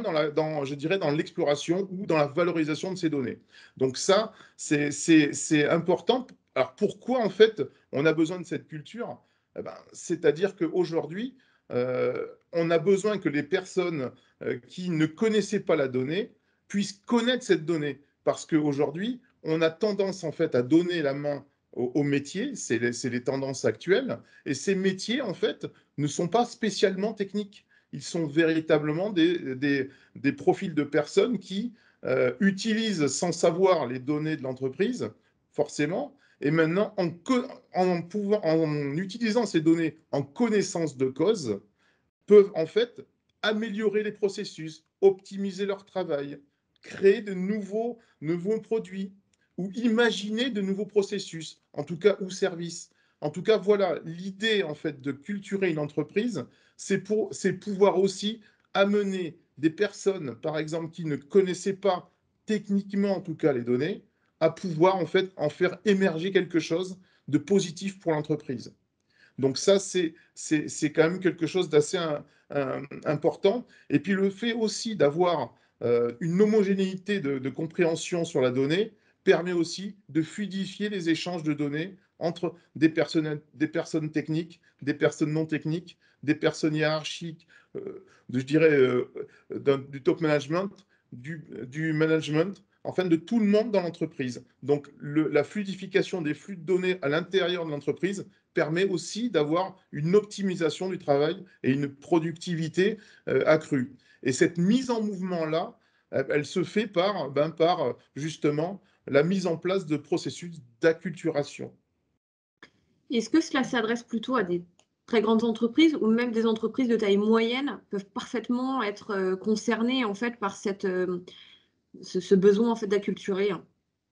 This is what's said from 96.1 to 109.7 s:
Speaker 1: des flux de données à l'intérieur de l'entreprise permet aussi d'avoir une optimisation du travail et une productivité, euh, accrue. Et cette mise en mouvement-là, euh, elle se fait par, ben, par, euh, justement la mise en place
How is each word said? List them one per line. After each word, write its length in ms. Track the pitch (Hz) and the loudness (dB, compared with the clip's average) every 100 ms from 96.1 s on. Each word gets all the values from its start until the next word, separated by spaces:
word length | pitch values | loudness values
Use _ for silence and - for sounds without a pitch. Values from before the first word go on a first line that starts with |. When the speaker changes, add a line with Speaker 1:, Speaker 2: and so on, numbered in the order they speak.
| 185 | -2
Speaker 1:
des 120 | 151 | -4
flux 220 | 147 - 185 | -6 -10 -10
de 100 | 156 | 0
données 260 | 185 185 180 | 0 0 -2
à 60 | 139 | 0
l'intérieur 560 | 151 175 190 175 180 160 | -2 0 0 0 -2 -4
de 40 | |
l'entreprise 560 | 147 143 143 185 202 139 _ _ | -6 -4 -2 -2 -4 -10 _ _
permet 320 | - 151 165 196 | -2 0 2 0
aussi 360 | 175 - 208 240 | -2 -6 -6 -2
d'avoir 340 | 165 147 170 190 - _ | 0 2 0 -2 -6 _
une 220 | 147 156 | -4 2
optimisation 760 | 202 202 - 196 160 160 - 185 | 4 2 -2 -4 0 0 -2 -6
du 80 | 175 | -4
travail 380 | - 143 151 190 - _ | 0 2 2 -2 -10 _
et 100 | - | 0
une 160 | 139 143 | 0 -2
productivité, 1120 | - - 170 165 160 180 160 160 175 202 220 - - - | -6 0 2 2 -4 -6 -4 -2 2 2 0 -8 -12 -2
euh, 140 | 131 - | 2 4
accrue. 480 | 156 - 143 123 - _ _ | 4 2 -2 -2 -8 _ _
Et 80 | 139 | -4
cette 260 | 127 170 170 | 2 2 2
mise 320 | 180 247 254 | 2 2 2
en 100 | 233 | -2
mouvement-là, 640 | 208 190 185 175 156 160 226 - _ _ _ | -2 -4 -4 -4 -2 -2 -4 -10 _ _ _
euh, 120 | 127 - | -4 0
elle 160 | 151 | -2
se 180 | 147 185 | -2 -2
fait 240 | 160 208 226 | -2 -2 -2
par, 440 | 170 190 196 135 | 0 0 0 -4
ben, 200 | 139 151 | -2 -2
par, 260 | 151 165 170 | 2 2 2
euh, 100 | 127 - _ | -2 -4 _
justement 640 | 135 160 - 151 147 170 196 _ _ - | -10 -10 -2 0 0 -2 -6 _ _ 0
la 160 | 135 | 2
mise 240 | 165 196 180 | 4 2 0
en 100 | 165 | -2
place 280 | 180 | -2